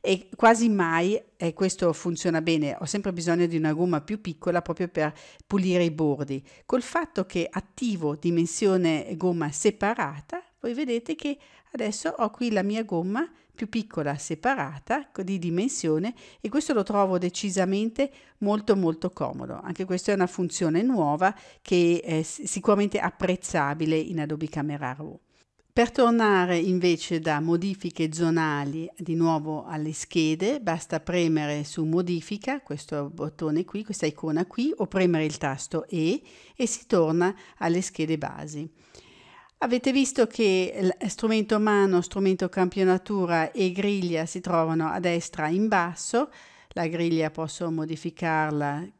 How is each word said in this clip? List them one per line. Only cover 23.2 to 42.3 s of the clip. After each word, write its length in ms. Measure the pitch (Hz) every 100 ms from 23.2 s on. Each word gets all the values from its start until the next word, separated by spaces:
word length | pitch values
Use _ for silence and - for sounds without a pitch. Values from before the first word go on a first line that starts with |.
| 185 180 - 170 143 147 156 160
in 240 | 156 165
Adobe 280 | 151 151 156
Camera 460 | 156 147 151 135 131
Raw. 220 | 156 135 _ _ _ _ _
Per 180 | - 240
tornare 680 | 240 240 233 214 196 180 175
invece 600 | 180 180 180 160 - 170
da 180 | 160 147
modifiche 720 | 160 170 190 190 190 - 160
zonali 800 | 156 170 165 156 143 143 156 165 -
di 180 | 170
nuovo 500 | 165 165 160 151 151
alle 280 | - 160 156
schede, 680 | 156 - 175 156 160 190 285
basta 380 | 202 160 - 160
premere 640 | - 180 170 160 151 147
su 220 | 147 -
modifica, 760 | 156 165 180 175 - 208 208 277
questo 480 | - 143 - 151 143
bottone 540 | 170 151 151 160 156
qui, 200 | 180 202
questa 220 | 214 202 156
icona 380 | 147 160 156 175
qui, 260 | - 269 -
o 100 | 196
premere 380 | 196 180 165
il 140 | 156 151
tasto 480 | 147 131 - 165 -
E 320 | 175 160 262 - - - _
e 100 | 240
si 200 | - -
torna 460 | 196 160 165 175 196 - -
alle 220 | 170 170
schede 380 | 185 - 160 160
basi. 500 | - - 151 147 156 _ _ - - - - - - _
Avete 340 | 247 247 254
visto 340 | 269 269 - 220
che 500 | - 220 185 185 -
l-, 260 | 185 - 202
strumento 540 | - 226 220 208 214
mano, 400 | 214 208 196 180
strumento 480 | 175 202 196